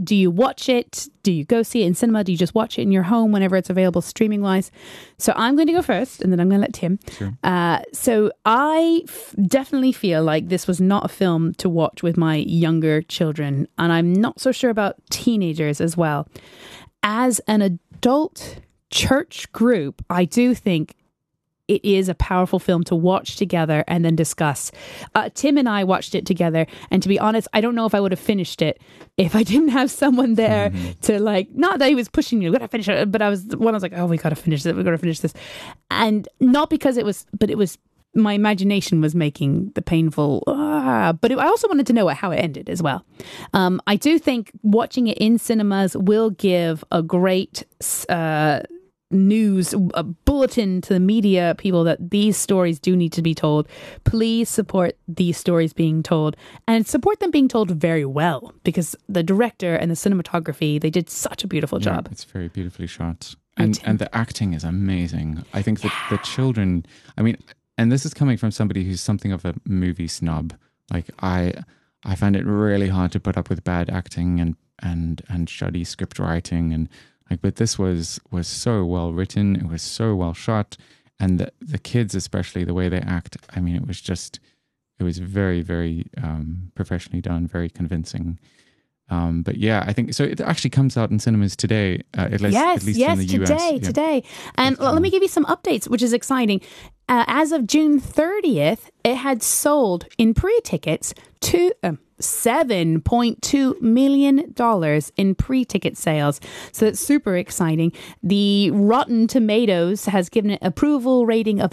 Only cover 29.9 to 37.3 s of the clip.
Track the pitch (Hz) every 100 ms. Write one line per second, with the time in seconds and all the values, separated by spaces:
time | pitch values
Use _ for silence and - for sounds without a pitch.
29.9 | - 285 254 254 226 220 208 202 - 175
30.9 | - - 208 214 208 311 302 349 381 269
31.9 | 277 220 - 294 226 175 180 233 226 196
32.9 | 202 208 190 208 202 202 - 226 220 185
33.9 | 175 175 170 160 151 - 151 165 175 185
34.9 | 165 170 160 160 - - - - - -
35.9 | 185 220 214 - - 254 277 302 311 285
36.9 | 247 208 196 -